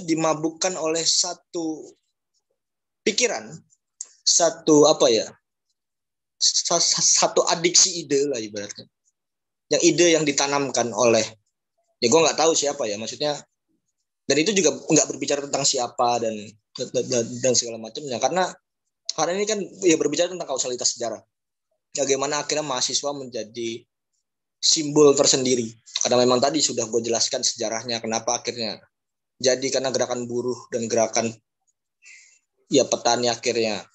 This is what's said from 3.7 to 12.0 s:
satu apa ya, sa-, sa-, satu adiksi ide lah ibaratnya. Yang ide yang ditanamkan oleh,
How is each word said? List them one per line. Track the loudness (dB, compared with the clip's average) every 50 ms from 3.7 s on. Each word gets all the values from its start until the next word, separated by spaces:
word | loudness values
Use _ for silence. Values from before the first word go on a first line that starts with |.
| _ _ _ _ _ _ -20 -20 _ _ _
satu | 2 2 4 4 2 0 0 2 6 6 8 8
apa | 8 6 6 4 4
ya, | 4 2 0 -4 -8 _ _ _ _ _ _ _ _ _ _ _ _ _ _ _ _ _ _ _ _
sa-, | -2 -2 0 0 0 0 0 0 0 2
sa-, | 0 0 0
satu | 2 2 2 4 2 2 2 0 0 2
adiksi | 0 0 0 2 4 4 4 4 2 -4 -4
ide | -2 0 0 0 0
lah | -2
ibaratnya. | -4 -8 -8 -8 -10 -10 -10 -12 -16 -20 -20 _ _ _ _ _ _ _ _ _ _ _ _ _ _ _ -2 0
Yang | 4 4 4
ide | 6 6 6 4 4
yang | 4 2 0
ditanamkan | 0 0 0 0 0 0 -2 -2 -2 -2 -2 -2 0
oleh, | 2 4 4 4 4 2 -2 -6 -14 _ _ _ _ _ _ _ _ _ _ _ _